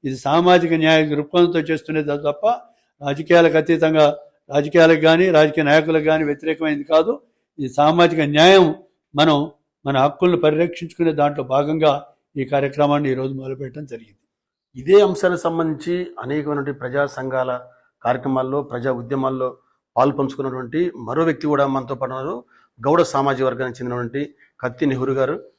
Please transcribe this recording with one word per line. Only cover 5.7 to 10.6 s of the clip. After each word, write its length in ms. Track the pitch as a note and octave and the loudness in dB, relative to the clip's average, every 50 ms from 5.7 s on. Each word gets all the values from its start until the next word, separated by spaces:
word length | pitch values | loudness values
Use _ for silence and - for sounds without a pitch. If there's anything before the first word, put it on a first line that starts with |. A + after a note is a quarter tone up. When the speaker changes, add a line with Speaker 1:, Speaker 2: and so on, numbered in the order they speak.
| D3 D#3+ D#3 D#3+ D#3+ D#3+ D3+ | 4 2 2 2 -2 0 2
Speaker 1:
కానీ 180 | D#3 D#3 D#3 D#3+ | 2 0 0 0
వ్యతిరేకమైనది 640 | D3 D3 C#3+ - D#3 D#3 D#3 D#3+ D#3 D3+ C#3+ C#3+ D3 | -2 -4 -6 -4 -6 -6 -4 -2 -4 -4 -4 -4 2
కాదు. 220 | D#3+ D#3 E3 G#3+ B3+ C#4+ _ _ _ _ _ _ _ - | 2 2 2 2 -4 -8 _ _ _ _ _ _ _ -10
ఇది 120 | C#3+ B2+ B2 | -10 -8 0
సామాజిక 460 | - C#3+ D3+ D#3+ E3+ F3 E3+ D#3+ D#3+ D3+ C#3+ | 2 2 2 4 4 4 4 4 0 -2 0
న్యాయం, 380 | D3 D3+ D#3+ F3+ F#3+ G3 F#3 D#3 D#3 - - _ _ _ _ _ _ | 2 4 6 8 8 6 6 4 0 -6 -12 _ _ _ _ _ _
మనం 240 | C#3+ D3+ D#3+ D3+ C#3+ D3 D3 - _ _ _ _ _ _ | 2 2 4 4 2 0 -4 -10 _ _ _ _ _ _
మన 120 | C#3 C#3 C3 | -2 0 2
హక్కులను 420 | C3 D3 C#3+ - F#3 F3+ F3 E3+ | 2 0 0 0 0 0 2 2
పరిరక్షించుకునే 720 | E3+ D3+ D3+ D#3 | 2 0 2 2